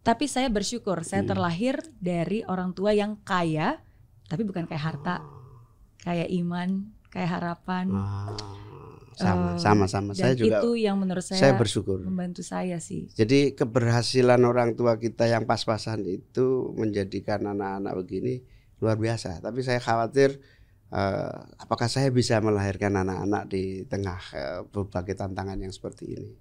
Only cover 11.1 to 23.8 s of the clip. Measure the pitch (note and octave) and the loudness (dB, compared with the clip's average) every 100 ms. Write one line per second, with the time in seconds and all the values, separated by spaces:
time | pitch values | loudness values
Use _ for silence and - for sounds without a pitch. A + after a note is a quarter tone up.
11.1 | F3+ - F#3+ C#3 B2 - A2+ G2+ F#2+ F#2 | -4 -4 4 6 6 2 0 -2 -4 -2
12.1 | F#3 F3+ F3 F3 F3+ F#3 E3+ - E3 E3+ | -4 -4 -8 -6 -4 -4 -6 -8 -10 -8
13.1 | - - C#3 C#3+ - C3 B2 A#2 A#2+ A2+ | 0 4 6 4 2 0 2 4 2 4
14.1 | B2+ B2 B2 A#2+ A#2+ A#2 A2+ A#2+ A2+ A2+ | 4 6 8 6 4 2 2 2 2 -2
15.1 | - A#2 A#2 A2 A#2 - G#2+ - G#2+ F2+ | 0 2 2 2 0 0 -2 -2 -4 -4
16.1 | F#2 - - C3 C3 - - A2 G#2 F#2+ | -6 -4 0 2 2 -2 -2 0 0 -2
17.1 | G2 G#2 G#2 G2+ G2+ G2 G2 G2 F#2+ F2+ | -4 -4 -2 -2 -4 -4 -4 -4 -6 -4
18.1 | F#2+ A#2+ B2+ - - _ _ A2 A2 A2+ | -4 -4 -6 -10 -20 _ _ -2 0 0
19.1 | A#2 - E2 G#2 A#2+ B2+ B2 B2 A#2 A#2 | -2 -6 -8 -6 -4 -2 -2 0 0 2
20.1 | C3+ C#3 C#3 - _ - _ _ - G2 | 4 4 2 -16 _ -20 _ _ -2 0
21.1 | G2 - - - - - A2 A#2+ C3 C#3 | -2 -4 -8 -16 -20 -6 -2 0 2 2
22.1 | B2 A#2 A2+ A2 G#2 G2 F#2 G2+ G2+ F#2 | 2 2 2 4 2 2 0 0 2 0
23.1 | F#2+ G2 G2+ G2+ G2 F#2+ F#2+ | -2 -2 -2 -2 -4 -4 -6